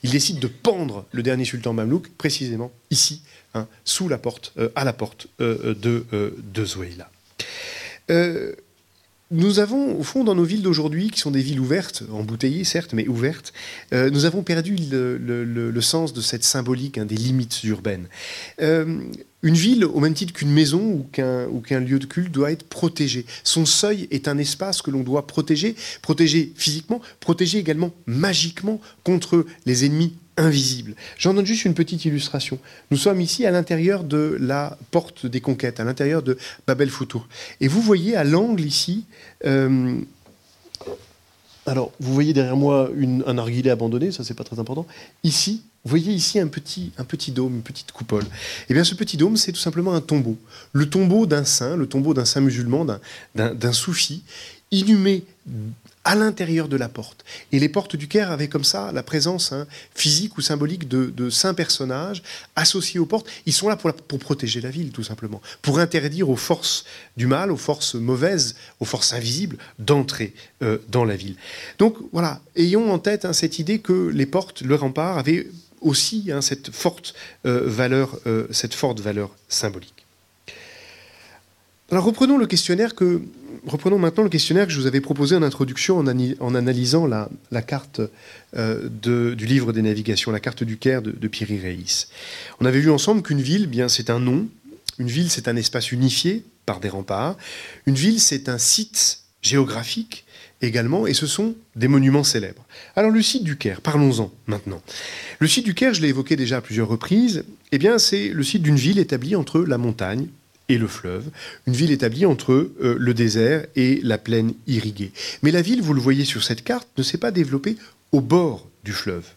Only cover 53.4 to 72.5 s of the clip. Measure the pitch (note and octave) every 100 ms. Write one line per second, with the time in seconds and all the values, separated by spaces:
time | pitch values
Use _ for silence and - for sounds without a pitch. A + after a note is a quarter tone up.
53.4 | A2+ A#2+ A#2 A#2+ - E3+ - D3+ - -
54.4 | - - _ G3 G3 G#3+ F#3+ F#3+ F3 _
55.4 | - A#2+ G#2+ A#2 - _ - G3+ G#3+ -
56.4 | E3+ E3 D3+ C3+ A#2 A#2 G#2+ - - -
57.4 | - C#3 D3+ F3 F#3+ D#3 D3 G#3 G3 D3+
58.4 | D3 D3 C#3 G3 G3+ B2+ B2 D#3 D#3+ F3+
59.4 | - C3+ C#3+ - - - - D3+ G#3 -
60.4 | C#3 D3 D3 F3+ C#3+ B2+ B2+ - B2 A#2
61.4 | F#3+ F3+ D#3+ - C3 C3 F3+ G3 - -
62.4 | - - D#3+ F#3+ F3 F3+ D#3 A3 - -
63.4 | - - G3+ G#3+ E3 D3 - C3+ - C#3
64.4 | A#2 A#2+ B2 C#3 D#3 A#2+ A2 A2 A2 G#2
65.4 | - - - C#3+ E3+ E3+ C#3+ D#3 E3 B2
66.4 | - E3 - - - - - - B2 C3+
67.4 | G3 D#3+ - C#3+ - A#2+ A#2 B2+ E3 F#3+
68.4 | A#2+ - - _ G#2+ B2+ - A#2+ A#2 B2+
69.4 | F#3+ C3+ - - A#2 C#3+ C3+ - G#2+ -
70.4 | - _ A#2+ G#2+ - B2 A#2 G2 G2 F#2
71.4 | - - - - G#3+ A3 - E3 E3+ C#3
72.4 | _